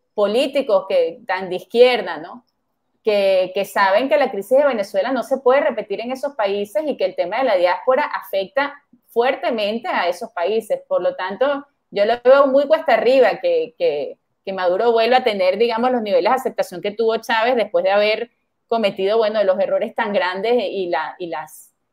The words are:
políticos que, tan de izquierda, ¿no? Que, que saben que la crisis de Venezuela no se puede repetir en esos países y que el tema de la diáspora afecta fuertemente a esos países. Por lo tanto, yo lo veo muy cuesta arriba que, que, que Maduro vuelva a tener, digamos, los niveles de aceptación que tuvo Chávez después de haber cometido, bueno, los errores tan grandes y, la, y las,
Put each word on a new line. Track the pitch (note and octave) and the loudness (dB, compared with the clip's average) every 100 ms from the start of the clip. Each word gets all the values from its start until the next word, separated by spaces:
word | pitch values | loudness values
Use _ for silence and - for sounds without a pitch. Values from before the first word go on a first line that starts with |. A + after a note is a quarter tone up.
| _ | _
políticos | - G3+ A3+ C#4+ C#4+ A#3+ F#3+ - | -2 0 2 0 -2 0 0 2
que, | F#3 E3 E3 - | 0 0 -4 -6
tan | F#3 F#3 | -6 -4
de | F3+ | -8
izquierda, | - A#3 B3 A#3 F3+ D#3 | -2 4 4 4 -4 -8
¿no? | E3+ A#3+ _ _ _ _ _ _ | -12 -18 _ _ _ _ _ _
Que, | A3 G3+ G3 F#3+ F#3 | -2 2 2 2 0
que | G3+ | -2
saben | G3 G#3+ G3 G3+ C4+ | -4 0 2 2 2
que | D4 | 0
la | B3+ | 0
crisis | G3 G3 C4 | -2 0 2
de | C#4+ | 2
Venezuela | A#3 G3 G3 A3+ | 0 -4 -4 -2
no | C4 | -2
se | - C4 | -4 -2
puede | B3 C4+ | 2 2
repetir | D#4 A3+ - G3 | 2 -2 -6 -8
en | A#3+ | -8
esos | B3+ C#4+ | -8 -8
países | C#4+ G3+ G3+ G3+ D4+ D4+ | -4 -2 -2 -4 -4 -4
y | - | -2
que | F#3+ | -4
el | F3+ | -2
tema | F3 A3 | -4 -2
de | |
la | C4 F#3+ | 0 2
diáspora | F3 F3+ - C4 | 2 0 0 0
afecta | D4 F#3+ - G3 F#3+ C4+ C#4 - _ _ _ | 0 -6 -6 -6 -4 -4 -4 -6 _ _ _
fuertemente | A3+ A#3+ C4 E4+ A3+ G3+ A3 F4+ | 0 0 0 -2 -2 -2 -4 -4
a | B3+ F3 | -2 -2
esos | F3+ A3+ | -4 -8
países. | - F#3+ A3 G#3+ F3+ - | -6 -4 -2 -4 -6 -2
Por | F#3 | -2
lo | F3+ F3+ | -2 -4
tanto, | F#3 G3 C4+ C#4 - _ _ | -6 -2 -2 -2 -8 _ _
yo | G3 G#3 | -2 0
lo | A#3+ | 2
veo | B3 C#4 C#4+ | 6 6 6
muy | C4+ C#4+ | 4 4
cuesta | D#4 D#4 | 2 2
arriba | A#3 A3 C4 A3 F3+ | 2 4 4 4 2
que, | F3 E3+ D#3+ - | -2 -2 -2 -2
que, | E3+ - - - _ _ | -2 -2 -6 -12 _ _
que | - | -10
Maduro | F#3+ F3+ F#3 A#3 | -2 0 2 2
vuelva | A3+ A3+ B3+ | 2 4 4
a | |
tener, | A#3+ G3+ F#3 G3 | 2 0 0 2
digamos, | A#3 A3+ B3+ | 0 0 0
los | B3 | 0
niveles | G#3+ F3+ G3 | 0 2 2
de | B3+ | 0
aceptación | A#3 - F#3 F3 | -2 -6 -6 -6
que | G3+ | -8
tuvo | G#3 A3+ A3+ | -2 -2 -2
Chávez | A3+ A3+ A#3 B3 | -2 0 0 0
después | G#3 E3+ | 0 0
de | F#3 | 2
haber | G3+ G#3+ G#3+ A#3+ _ _ _ - | 2 2 0 -6 _ _ _ -6
cometido, | A#3 G3+ G3 F#3+ A3+ | -2 -2 -2 0 0
bueno, | G#3+ A3 | 0 0
los | G3 F#3+ | 0 0
errores | F3+ F#3+ A3+ | 0 -2 -2
tan | - A3 | -4 -2
grandes | G3+ F3+ F#3 A3 B3 | -2 -2 -2 0 0
y, | F#3+ G3 F3 | -2 -6 -4
la, | E3+ D#3 - | -4 -6 -10
y | F3 | -10
las, | D#3 D#3 - - _ _ | -10 -12 -18 -20 _ _